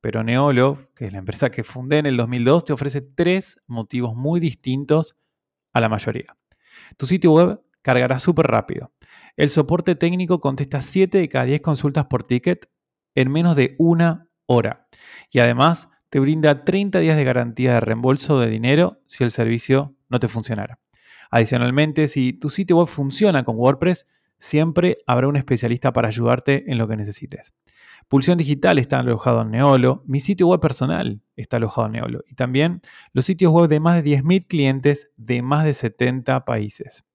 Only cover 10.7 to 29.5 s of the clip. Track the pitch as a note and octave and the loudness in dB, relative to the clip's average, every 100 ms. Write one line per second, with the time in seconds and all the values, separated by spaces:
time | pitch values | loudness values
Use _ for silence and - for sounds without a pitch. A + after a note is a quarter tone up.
10.7 | C#3+ - F#3+ F#3 G3 D#3+ - B2 D3 E3 | -6 -4 0 2 2 0 -2 0 0 0
11.7 | C#3+ D3 C#3 C#3+ B2+ - B2 F3 F3 _ | -2 -2 -2 -2 -4 -2 -2 0 -4 _
12.7 | _ _ _ _ - C3 D3+ E3+ D3 B2 | _ _ _ _ -2 0 2 2 2 0
13.7 | C3+ E3 E3 E3+ E3 _ _ - A#2+ G#2+ | 2 2 4 2 0 _ _ 0 2 2
14.7 | - _ _ - - _ B2+ A#2+ A#2+ D3 | -6 _ _ -20 -20 _ 2 2 4 2
15.7 | E3+ - _ _ C#3 C3+ D#3 D3+ C#3+ - | 2 -6 _ _ 0 0 2 2 2 0
16.7 | F#3+ G3+ F#3 E3 D#3 C3 B2 A#2+ A2+ B2+ | -2 0 0 2 2 2 0 -4 -2 2
17.7 | A#2+ A2 A2+ B2+ C#3+ - C#3+ A#2 A2 A#2+ | 2 0 -2 0 0 0 0 0 0 2
18.7 | D3 F3+ - _ - B2 - A2+ A#2 - | 2 2 -2 _ -2 -2 0 -2 -2 0
19.7 | C3+ C#3+ _ _ B2 A2 A2 G#2+ G#2+ G2+ | 0 0 _ _ -2 -2 -4 -6 -8 -8
20.7 | B2 _ _ _ - - A#2+ A2+ B2 A#2+ | -14 _ _ _ -20 -2 0 2 0 0
21.7 | C3 D#3 D3 D3 - B2+ - D3+ - F#3 | 2 0 0 0 0 -2 -2 -8 -6 2
22.7 | E3+ E3+ - C#3 - G#3 D3+ A#2+ A2+ B2 | 2 2 -2 -6 0 2 2 -2 0 2
23.7 | C#3 F3 F3+ - _ _ _ - D3 D#3+ | 2 0 -2 -8 _ _ _ -4 0 0
24.7 | D#3+ F3+ - - B2 C3 C#3+ C3+ B2 A#2 | 0 0 -2 -2 0 2 0 -2 -2 -2
25.7 | B2 C3 A#2+ A2+ A2 A#2 B2 - C#3 C4 | -2 -2 0 -2 -2 0 0 0 -2 -2
26.7 | B2 A2+ G#2+ G#2 - - - - _ _ | -4 -4 -4 -8 -10 -16 -18 -20 _ _
27.7 | _ _ - _ C#3 C3 F3 C#3+ C#3 F#3 | _ _ -20 _ 0 2 0 0 0 2
28.7 | E3+ B2 C3+ B2 A2+ - A#2 A2 | 2 0 -2 -2 -2 0 0 -2